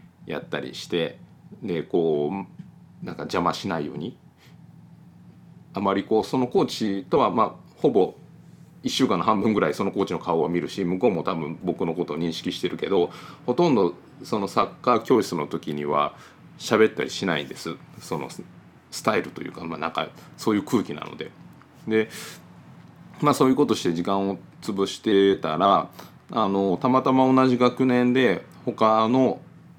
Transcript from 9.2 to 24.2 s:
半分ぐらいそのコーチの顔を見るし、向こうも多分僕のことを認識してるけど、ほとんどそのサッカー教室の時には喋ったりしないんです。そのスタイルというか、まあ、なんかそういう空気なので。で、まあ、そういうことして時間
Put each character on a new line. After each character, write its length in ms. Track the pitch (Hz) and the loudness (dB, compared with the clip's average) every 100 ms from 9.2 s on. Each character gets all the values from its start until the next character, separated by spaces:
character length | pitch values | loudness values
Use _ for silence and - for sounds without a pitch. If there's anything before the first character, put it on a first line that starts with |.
半 180 | 82 107 | 2 2
分 120 | 107 | 2
ぐ 60 | 104 | 2
ら 100 | 82 | 0
い 40 | |
そ 100 | 71 | 0
の 80 | 98 | -2
コ 100 | 104 | -2
ー 40 | 98 | -2
チ 80 | |
の 60 | 87 | -2
顔 220 | - 82 | -2 0
を 80 | 78 | 0
見 100 | 87 | 0
る 100 | - | -4
し、 140 | - | -4
向 160 | 90 90 | -4 0
こ 80 | 120 | 0
う 20 | |
も 120 | 90 | 0
多 120 | 78 87 | -2 -4
分 240 | 76 85 | -6 -6
僕 220 | 92 82 87 | -6 -2 -4
の 80 | |
こ 120 | 82 85 | -2 -4
と 80 | |
を 40 | 76 | -4
認 140 | 85 | -4
識 200 | 82 92 | -4 -8
し 100 | - | -6
て 80 | 90 | -6
る 80 | 87 | -4
け 120 | - | -2
ど、 220 | 95 87 - - - - | 0 0 -2 -18 -10 -4
ほ 80 | |
と 160 | 123 175 | 2 4
ん 60 | 120 | 4
ど 180 | 90 - - - | 2 -2 -14 -20
そ 160 | - 107 | -6 -4
の 80 | 95 | -2
サ 160 | - | 0
ッ 180 | 98 - | -2 -2
カ 140 | - 113 | 0 0
ー 80 | |
教 180 | - 123 | 4 2
室 140 | 95 87 | 2 -4
の 120 | 73 | -4
時 260 | 80 - | -6 -6
に 120 | 73 73 | -6 -2
は 280 | 71 73 - - - - - | -2 -2 -6 -20 -20 -20 -14
喋 320 | - 107 110 | 0 4 4
っ 40 | |
た 100 | - | 2
り 60 | 65 | -8
し 160 | - 95 | -4 -2
な 120 | 78 | -2
い 80 | 71 | -4
ん 20 | |
で 80 | - | -10
す。 200 | 85 78 - - | -10 -12 -16 -20
そ 180 | - 80 | -10 -8
の 120 | 65 - - - - - - | -8 -12 -18 -20 -20 -20 -16
ス 100 | - | -4
タ 160 | - 104 | 0 0
イ 40 | |
ル 100 | - | -2
と 100 | - | -8
い 60 | - | -12
う 20 | |
か、 120 | - | -12
ま 120 | 82 78 | -10 -6
あ、 40 | |
な 100 | 80 | -6
ん 20 | |
か 180 | - 78 - - - | -4 -6 -10 -20 -6
そ 160 | - | 0
う 20 | 104 | 0
い 40 | |
う 40 | |
空 200 | 95 113 | 0 -2
気 100 | - | -2
な 80 | 76 | -8
の 140 | 76 76 | -12 -12
で。 160 | - - - - - - - | -14 -14 -20 -20 -20 -16 -2
で、 220 | 110 107 - - - - - - - - - - - | 0 0 -6 -16 -18 -20 -20 -20 -20 -20 -20 -20 0
ま 100 | 147 | 2
あ、 20 | |
そ 140 | 139 131 | 4 4
う 20 | |
い 40 | |
う 20 | 131 | 4
こ 100 | 135 | 2
と 100 | 107 | 2
し 80 | |
て 100 | 90 | 0
時 100 | 85 | -2
間 260 | 87 98 | -2 -2